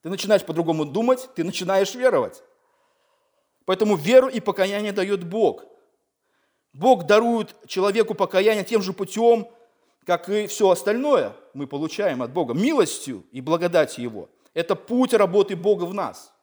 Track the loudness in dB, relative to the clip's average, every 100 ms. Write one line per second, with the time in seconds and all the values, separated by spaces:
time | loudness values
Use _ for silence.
0 | -10 -8 2 2 2 -4 -2 -2 -2 -2
1 | 0 0 -2 -6 -6 -4 -2 0 0 0
2 | 2 2 0 -8 _ _ _ _ _ _
3 | _ _ _ _ _ _ -6 -2 0 0
4 | 6 6 6 -2 -4 -2 -2 -2 -4 -4
5 | -2 -4 -4 0 0 0 -16 _ _ _
6 | _ _ _ _ _ _ _ 0 2 4
7 | 6 4 4 -2 -4 -12 -10 -2 0 0
8 | -2 -2 0 2 2 0 0 -2 -2 -8
9 | -8 2 2 2 -2 _ _ _ _ _
10 | -4 -2 0 -4 -4 2 2 4 0 -2
11 | 2 2 0 -8 _ -12 -10 -6 -6 -4
12 | -4 -4 -6 -4 -2 -2 0 2 0 -2
13 | -10 -14 _ -12 -4 -2 2 0 0 -4
14 | -10 -10 -16 _ _ -8 -4 -4 -2 0
15 | 2 2 4 2 0 0 0 0 -2 -6
16 | -8 -10 -20 _